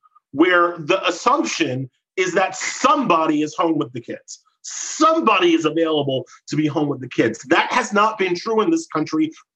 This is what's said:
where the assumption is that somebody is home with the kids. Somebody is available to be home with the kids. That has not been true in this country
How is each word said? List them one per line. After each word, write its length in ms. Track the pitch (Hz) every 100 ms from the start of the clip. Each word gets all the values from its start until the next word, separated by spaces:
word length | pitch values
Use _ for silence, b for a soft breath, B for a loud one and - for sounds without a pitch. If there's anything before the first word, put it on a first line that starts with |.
| b b _
where 440 | 135 180 180 175 175
the 260 | 147 185 180
assumption 840 | 170 240 277 277 - 147 127 131 _ _ -
is 200 | 185 170
that 200 | 147 -
somebody 840 | - - 262 294 214 165 160 151
is 140 | 151 -
home 240 | 170 156
with 120 | 135
the 80 | 123
kids. 380 | - - - - _ _
Somebody 960 | - - - - 311 320 220 196 175 160
is 100 | 151
available 640 | 156 160 156 135 131 B B -
to 60 | 147
be 120 | 156
home 220 | 143 147
with 120 | 135
the 80 | 123
kids. 300 | - - - -
That 220 | 185 -
has 200 | 254 233
not 280 | 202 214 -
been 160 | 185 175
true 260 | 226 220
in 80 | 185
this 160 | 165 -
country 380 | 156 151 156 156 B _